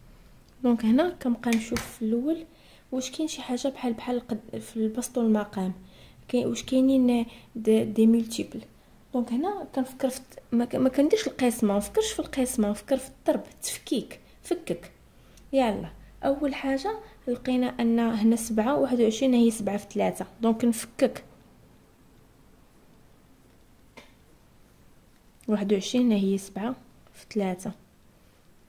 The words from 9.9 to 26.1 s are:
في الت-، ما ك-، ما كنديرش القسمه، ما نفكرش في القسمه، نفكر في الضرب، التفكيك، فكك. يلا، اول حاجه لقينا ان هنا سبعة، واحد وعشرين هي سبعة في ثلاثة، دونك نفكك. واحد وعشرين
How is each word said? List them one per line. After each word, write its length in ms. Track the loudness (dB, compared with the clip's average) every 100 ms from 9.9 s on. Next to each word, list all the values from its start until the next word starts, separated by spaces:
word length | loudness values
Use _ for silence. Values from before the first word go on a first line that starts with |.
| -2 -4
في 100 | -4
الت-، 200 | -14 -20 -2
ما 140 | 0 0
ك-، 100 | 2
ما 140 | 2
كنديرش 380 | 4 4 4 0
القسمه، 440 | 0 0 2 2
ما 60 | 2
نفكرش 340 | 0 0 0
في 80 | -2
القسمه، 500 | -6 -2 -2 0 0
نفكر 280 | 0 -2 -2
في 120 | -4
الضرب، 340 | -6 -2 -2 -2
التفكيك، 680 | -12 -10 -10 -4 -4 -4 -14 -20 -14
فكك. 480 | -6 -6 -4 -8 -8 -20 -20 -20 -20 -20 -2
يلا، 360 | 2 2 0 -8 -14 -20 -4
اول 320 | -2 0 -2 -2
حاجه 440 | -2 -2 -2 -6 -10 -12 -6
لقينا 400 | -6 -2 0 0
ان 320 | 0 0 2
هنا 360 | 2 2 4 4
سبعة، 440 | 0 0 2 2
واحد 220 | 2 4
وعشرين 320 | 2 2 2
هي 180 | 6 4
سبعة 260 | 2 -4 -4
في 80 | -4
ثلاثة، 320 | -2 -2 -2 -10 -2
دونك 240 | 0 2 2
نفكك. 580 | 0 -4 0 0 0 -16 -20 -20 -20 -20 -20 _ _ _ _ _ _ -20 -20 _ _ -20 -20 -20 -20 _ -20 -20 -20 -20 -20 -20 -20 -20 -20 -20 _ _ _ _ _ -20 -20 _ _ _ _ -2
واحد 260 | -2 0
وعشرين 380 | 0 0 0 2